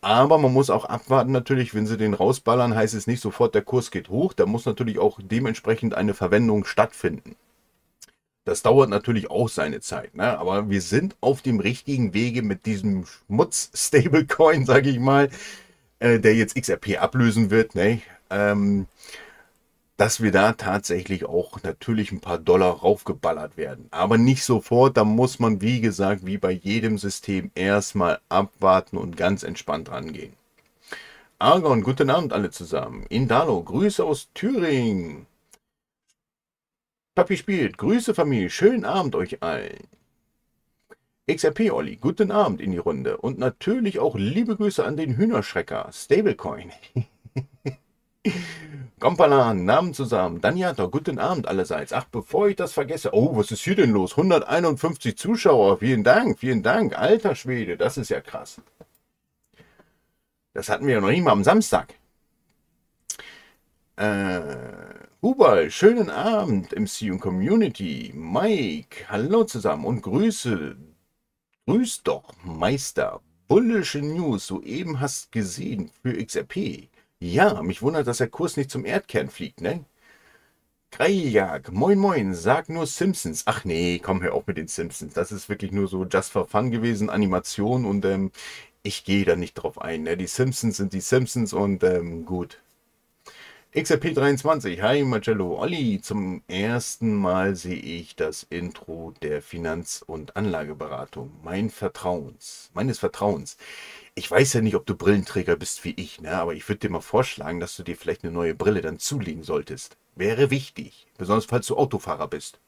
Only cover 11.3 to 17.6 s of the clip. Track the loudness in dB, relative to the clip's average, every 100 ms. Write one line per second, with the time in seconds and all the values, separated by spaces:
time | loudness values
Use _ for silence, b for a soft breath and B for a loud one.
11.3 | 0 0 0 0 -4 -4 -2 0 0 -2
12.3 | -2 -2 -4 -4 -2 -2 -2 -4 -16 _
13.3 | 0 0 0 -8 -6 2 4 6 4 2
14.3 | 6 6 6 6 4 4 2 4 4 4
15.3 | B B B B B B _ 4 6 6
16.3 | 6 4 0 -2 -4 -2 0 0 4 2
17.3 | 4 4 4